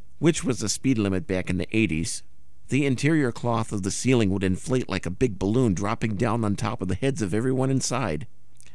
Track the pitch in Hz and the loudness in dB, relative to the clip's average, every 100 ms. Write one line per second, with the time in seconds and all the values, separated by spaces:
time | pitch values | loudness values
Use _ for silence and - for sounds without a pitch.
0 | - - 160 160 - 110 107 - 131 110 | -10 0 2 2 0 -2 -2 -2 0 2
1 | 101 92 82 92 90 92 - 110 101 78 | 2 0 0 -2 0 -2 0 2 2 2
2 | - - - - - - - 131 143 123 | -2 -4 -8 -10 -10 -10 0 2 2 2
3 | 143 160 123 - 120 113 110 104 92 - | 2 4 2 0 0 0 0 -2 -2 0
4 | 123 123 98 95 95 90 - 127 - 92 | 4 4 4 4 2 0 0 -2 0 -2
5 | 85 95 131 92 95 123 120 85 101 113 | -2 0 0 0 0 4 4 2 -2 -2
6 | 113 98 117 117 107 101 107 120 92 98 | -2 0 0 2 0 0 -2 -2 -2 0
7 | 139 139 98 104 131 131 131 135 - 127 | 0 0 0 0 0 0 2 0 0 -2
8 | 110 76 - - - - - | -2 -2 -6 -10 -10 -10 -10